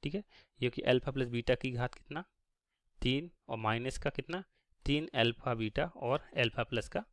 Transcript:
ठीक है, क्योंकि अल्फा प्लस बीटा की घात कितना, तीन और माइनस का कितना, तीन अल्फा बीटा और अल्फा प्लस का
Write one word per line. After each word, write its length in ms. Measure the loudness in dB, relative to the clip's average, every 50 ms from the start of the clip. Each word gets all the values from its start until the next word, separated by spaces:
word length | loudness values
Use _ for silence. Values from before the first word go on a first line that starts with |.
| -4
ठीक 120 | -4 -4
है, 100 | -4 -6 _ -20 -20 -20 _ _ _
क्योंकि 220 | -2 -2 -2 0 4
अल्फा 260 | 4 4 4 4 0
प्लस 180 | -2 -2 -2 0
बीटा 260 | 0 -2 2 2 2
की 140 | 2 2 -4 -2
घात 220 | -2 -2 -4 -4
कितना, 300 | -10 -14 -10 -10 -10 -10 _ _ _ _ _ _ _ _ _ _ _ _ _ _ _
तीन 300 | 0 2 2 2 -2 -6 -14 _ _ -8
और 100 | -8 -2
माइनस 400 | 0 0 0 2 0 -4 -6 -2
का 120 | -4 -4 -4
कितना, 320 | -4 -6 -6 -6 -8 -8 _ _ _ _ _ _ _ _
तीन 220 | 2 2 2 2 0 2
अल्फा 380 | 2 4 4 2 0 -2 -2 0
बीटा 340 | 0 0 -2 0 0 -2 -2 -2
और 320 | -6 -2 0 0 -2 -2 -4 0
अल्फा 260 | 0 0 2 2 -2 -4
प्लस 240 | 0 0 -2 -2 -2
का 160 | -4 -6 -6 _